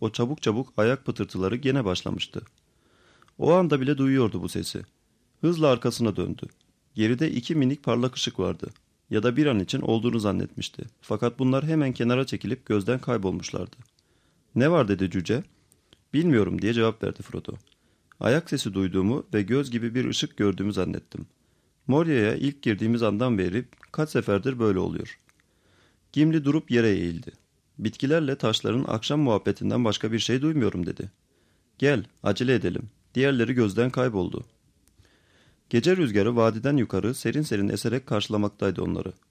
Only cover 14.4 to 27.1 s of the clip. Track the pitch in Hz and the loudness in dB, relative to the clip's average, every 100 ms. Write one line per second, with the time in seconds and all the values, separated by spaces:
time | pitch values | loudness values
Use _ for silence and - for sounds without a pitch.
14.4 | _ 110 139 170 107 95 92 92 85 113 | _ 2 4 4 4 2 0 -2 0 -2
15.4 | - _ _ _ _ - _ 139 175 123 | -4 _ _ _ _ -20 _ 0 4 4
16.4 | 95 90 95 117 113 110 98 - - - | 4 0 0 2 2 0 -6 -6 -10 -10
17.4 | - - _ _ _ _ _ _ 98 143 | -10 -14 _ _ _ _ _ _ 0 0
18.4 | 165 143 120 98 95 95 95 135 - 107 | 0 -6 -4 -2 0 2 0 0 -2 -2
19.4 | 98 127 139 117 117 120 123 120 156 - | 0 -2 -2 -4 -4 -2 -2 -2 -4 0
20.4 | 104 92 98 98 87 90 - - - _ | 0 0 -2 -2 -2 -4 -10 -16 -16 _
21.4 | _ _ _ _ - 139 165 139 104 - | _ _ _ _ 0 2 4 2 2 0
22.4 | 135 139 123 101 110 117 113 101 127 110 | -4 -2 -2 0 2 2 2 2 0 0
23.4 | 90 98 123 - - - 156 131 113 101 | 0 -2 -6 -16 -12 -4 -2 0 2 0
24.4 | 107 127 113 95 90 82 - - _ _ | 0 0 2 2 0 -4 -8 -14 _ _
25.4 | _ _ _ _ _ _ _ 139 156 160 | _ _ _ _ _ _ _ 2 4 4
26.4 | 139 156 - 120 113 95 87 | 2 0 2 2 4 2 -2